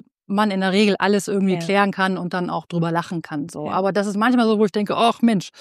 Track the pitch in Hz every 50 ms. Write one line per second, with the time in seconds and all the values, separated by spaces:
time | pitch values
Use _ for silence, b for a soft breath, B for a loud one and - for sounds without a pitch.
0 | - _ _ _ _ - 202 196 214 208 196 190 190 190 185 202 214 208 190 -
1 | - 196 208 202 180 - 202 202 196 190 185 170 165 170 196 202 202 196 180 -
2 | 190 190 190 175 175 175 - 185 180 165 170 170 - - 175 170 165 170 165 170
3 | 170 - 185 165 160 - 160 147 143 165 - 160 151 151 - 185 190 196 175 208
4 | 196 208 190 202 220 247 247 247 233 220 220 202 220 190 - 214 208 - - -
5 | 220 233 214 - - 233 226 180 - - - B